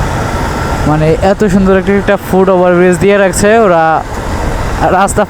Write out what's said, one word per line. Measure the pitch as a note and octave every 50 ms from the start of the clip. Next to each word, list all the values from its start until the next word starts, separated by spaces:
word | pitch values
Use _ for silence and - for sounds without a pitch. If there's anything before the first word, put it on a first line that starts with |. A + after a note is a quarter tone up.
| - - - - - - - - - - - - - - - - -
মানে, | D3+ D3+ D#3 D#3 D#3 D#3+ D#3 -
এত | F#3+ G3 - A3
সুন্দর | G#3 E3+ G3+ F#3+ F#3+ F#3+
একটা, | F#3+ F3+ F3+ G3+
একটা | G3+ F#3 - G3+ F#3+ - -
ফুট | - F#3 F#3+ F#3
ওভারব্রিজ | F#3+ F3+ F3+ F3+ F3+ F3 F3+ F#3 F3+ E3
দিয়ে | D3+ G3 G3+ G3+
রাখছে, | G3 F#3+ F3 - G#3 G#3 A3 A#3
ওরা | A3+ G3 F3 E3 D#3+ D#3+ D#3+ D3 - - - - - - - - - - - - - - - - -
রাস্তা | C3 F#3 F3+ G3 F#3+ - - G#3 -